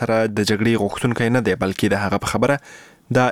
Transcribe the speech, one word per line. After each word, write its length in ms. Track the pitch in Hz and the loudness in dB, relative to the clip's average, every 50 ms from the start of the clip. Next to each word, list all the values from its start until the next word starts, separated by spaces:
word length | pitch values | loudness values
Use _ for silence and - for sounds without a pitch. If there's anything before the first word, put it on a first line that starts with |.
سره 200 | 120 113 113 113 110 | -2 0 0 0 0
د 120 | 110 104 110 104 98 | 0 -2 -2 0 0
جګړې 320 | 110 101 110 117 113 107 101 | 0 0 2 0 2 2 0
غوښتونکی 520 | 101 - - - 123 117 - 120 117 123 127 | -2 -2 -2 -2 -2 0 0 0 2 2 2
نه 80 | 110 | 2
دی، 120 | 104 92 117 - | 0 0 0 -2
بلکې 300 | 95 95 - - 101 101 | -2 0 0 0 0 0
د 100 | 98 104 | 0 0
هغه 160 | 95 101 101 - | -2 -2 -2 -2
په 80 | - - | -2 -2
خبره 260 | 107 120 120 143 143 - - - - - - - _ _ _ 120 | 0 0 0 0 -2 -4 -14 -20 -20 -20 -20 -20 _ _ _ 2
دا 40 | 127 127 123 | 2 2 2